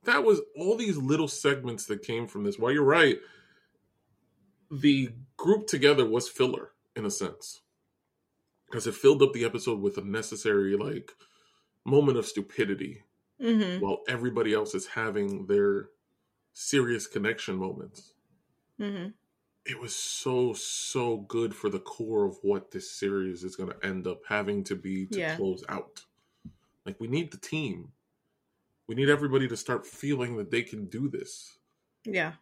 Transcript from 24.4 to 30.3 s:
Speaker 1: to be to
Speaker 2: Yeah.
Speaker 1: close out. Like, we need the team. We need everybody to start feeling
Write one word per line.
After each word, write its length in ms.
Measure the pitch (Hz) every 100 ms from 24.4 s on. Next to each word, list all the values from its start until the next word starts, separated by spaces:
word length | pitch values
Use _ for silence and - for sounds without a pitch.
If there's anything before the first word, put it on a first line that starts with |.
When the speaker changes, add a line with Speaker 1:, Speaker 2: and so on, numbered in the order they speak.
| 101 101 95
Speaker 1:
to 100 | 95
be 300 | - 190 190
to 120 | 208
Speaker 2:
Yeah. 160 | 160 -
Speaker 1:
close 280 | 95 92 -
out. 360 | - - - - _ _ _ - _ _ _ -
Like, 140 | 98
we 80 | 113
need 240 | 139 165
the 60 | -
team. 560 | - 160 139 87 - _ _ _ _ _ _ _ _ _ -
We 80 | 113
need 120 | 139
everybody 380 | 143 143 131 131
to 60 | 113
start 280 | - 123 -
feeling 500 | - 139 139 123